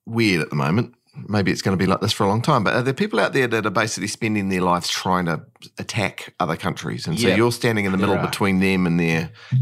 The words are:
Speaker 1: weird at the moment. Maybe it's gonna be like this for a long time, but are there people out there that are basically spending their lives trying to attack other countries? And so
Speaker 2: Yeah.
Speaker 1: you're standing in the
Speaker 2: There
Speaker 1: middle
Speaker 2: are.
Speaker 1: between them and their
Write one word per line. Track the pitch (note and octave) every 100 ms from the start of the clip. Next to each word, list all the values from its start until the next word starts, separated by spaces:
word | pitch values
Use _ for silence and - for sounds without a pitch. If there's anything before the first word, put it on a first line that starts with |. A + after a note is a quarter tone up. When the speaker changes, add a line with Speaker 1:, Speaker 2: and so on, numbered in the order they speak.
| -
Speaker 1:
weird | A#2 A2 F2
at | D2+
the | D2
moment. | C#2 F#2+ - - _ - -
Maybe | G#2 F#2
it's | -
gonna | - F#2+
be | F#2+
like | F#2+
this | G#2+
for | -
a | G2+
long | G#2+
time, | A#2+ C3+
but | F#2
are | A#2+
there | B2
people | C3+ G#3 G#3+
out | F3
there | C#3 B2
that | A2 G#2
are |
basically | G2 G#2+ - G2+
spending | - A2 G#2+ F#2+
their | F#2
lives | F2+ F2 -
trying | - G2 F2+ E2+
to | D#2+ - _ - -
attack | - - F#2 - - -
other | F#2 E2+
countries? | F#2+ C#2+ E2 - E2+
And | F2
so | A2
Speaker 2:
Yeah. | F#2+
Speaker 1:
you're | A#2+
standing | A#2 B2 G#2+ G2
in |
the | F#2+
Speaker 2:
There | G2+
Speaker 1:
middle | F#2
Speaker 2:
are. | F#2
Speaker 1:
between | - G2+ F#2
them | F#2+ F#2+ F2+
and | E2+
their | E2 E2 E2+ - - C3